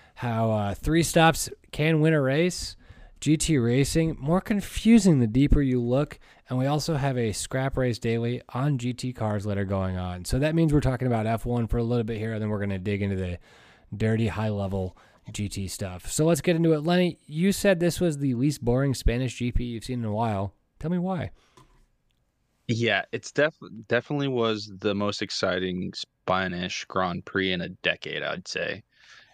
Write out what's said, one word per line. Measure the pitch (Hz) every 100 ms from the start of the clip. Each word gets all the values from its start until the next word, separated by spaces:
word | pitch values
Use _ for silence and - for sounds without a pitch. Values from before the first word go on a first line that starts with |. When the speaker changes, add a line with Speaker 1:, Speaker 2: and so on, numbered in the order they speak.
| - -
Speaker 1:
how, | 120 113 113
uh, | 107 143
three | 95 - 160
stops | 160 170 160 156 - - _
can | - 156 156
win | 156
a | 156
race. | 131 147 180 - - - - - - -
G | 139 156
T | - 147
racing, | 117 127 139 165 165 -
more | 135 180
confusing | - 208 - - 220 233 190 143
the | 117
deeper | 123 139 147
you | 139 123
look. | 120 131 151 - - - _
And | 127
we | 135
also | 147 151 151
have | 139 123
a | 113
scrap | - - 131 135 139
race | 127 110
daily | 117 117 117 123 -
on | 123 143 131
G | 123
T | 120 127
cars | 123 107 104
that | 104 101
are | 95
going | 98 95 92
on. | 90 90
So | 90 127
that | 151
means | 160 165
we're | 147
talking | 131 123 127
about | 117 107
F | 113 120
one | 120 113
for | 120
a |
little | 117 120
bit | 110 110
here, | 110
and | 110
then | 107
we're | 104
gonna | 101 95
dig | 95 101
into | 101
the | 95 92 87 - - - - _ 104
dirty | 113 113 113
high-level | 98 110 104 98 95 92 - - _ -
G | 107 104
T | - 92
stuff. | - 98 90 -
So | -
let's | 160 -
get | - 165
into | 165
it. | 156
Lenny, | 156 180 180 - -
you | 151 190
said | 196 202 180
this | 175 -
was | 175 147
the | 143
least | 120 143 135
boring | 117 123 139
Spanish | 123 - 120 127 -
G | 120
P | -
you've | 123 113
seen | - 123
in | 110
a |
while. | 104 117 101 98 - _ _
Tell | 156
me | 180
why. | 180 185 101 - _ _ _ _ _ _ _ _ _ _ _ _ -
Speaker 2:
Yeah, | 113 117 98 -
it's | 123 -
def-, | - 151 - 90 107 110
definitely | 117 - 147 139
was | 127 113 107 104 95
the | 107
most | 101 104 101
exciting | 104 - 95 90 92 90 92
Spanish | - - _ - 92 92 87 90 - -
Grand | 95 90 90 -
Prix | 98 95
in | 90
a | 92
decade, | 92 85 78 76 76
I'd | 73 117 -
say. | - - 104 - _ - - _